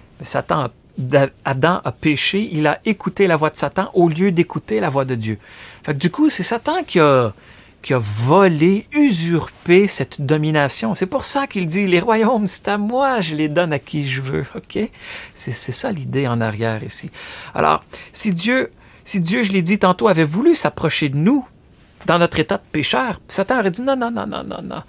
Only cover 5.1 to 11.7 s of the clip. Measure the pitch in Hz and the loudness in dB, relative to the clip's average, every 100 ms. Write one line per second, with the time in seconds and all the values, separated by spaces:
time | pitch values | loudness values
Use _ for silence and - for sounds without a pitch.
5.1 | 123 110 104 - - - - - 143 170 | -2 -4 -6 -10 -20 -20 -10 -6 -2 -2
6.1 | - 302 - 180 233 294 349 320 175 151 | 2 2 2 -2 -4 -2 -4 0 4 4
7.1 | 131 117 - - - - _ - 131 104 | 4 2 -4 -16 -20 -20 _ -4 -2 -2
8.1 | 104 120 180 190 151 165 196 - 294 285 | -2 4 6 6 4 2 2 0 2 4
9.1 | 170 165 165 - - - 180 202 - 131 | 4 2 0 -2 -4 4 4 4 0 -4
10.1 | - 135 156 151 156 139 - 226 190 185 | -4 -2 0 2 2 0 0 -4 -2 -2
11.1 | 277 - 277 285 202 170 | -2 0 0 -2 -4 -2